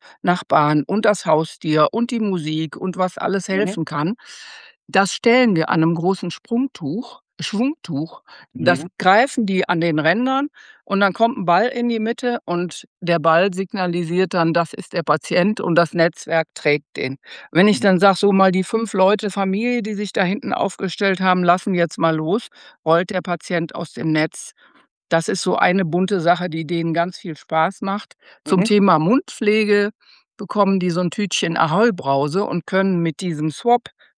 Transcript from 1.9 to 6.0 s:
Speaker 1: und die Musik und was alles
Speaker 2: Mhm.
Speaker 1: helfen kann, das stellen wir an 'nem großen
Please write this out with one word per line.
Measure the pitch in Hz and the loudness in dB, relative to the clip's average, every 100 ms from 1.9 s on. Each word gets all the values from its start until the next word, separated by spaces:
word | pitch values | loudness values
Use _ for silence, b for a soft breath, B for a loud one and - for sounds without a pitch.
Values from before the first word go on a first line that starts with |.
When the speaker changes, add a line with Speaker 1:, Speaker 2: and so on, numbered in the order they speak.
Speaker 1:
und | 220 240 | 0 -4
die | 233 | -2
Musik | 214 185 151 156 160 - | -2 -2 -4 -4 -6 -6
und | 185 180 | -8 -4
was | 185 - | -4 -4
alles | - 190 185 | -4 -4 -4
Speaker 2:
Mhm. | 190 202 | -2 -2
Speaker 1:
helfen | 196 156 | -4 -6
kann, | 151 160 240 B B B B B B - | -4 -4 -4 B B B B B B -4
das | 190 196 | 0 0
stellen | - 233 247 240 170 | 0 2 4 4 2
wir | - | 2
an | 165 | 2
'nem | 160 | 2
großen | 165 | 2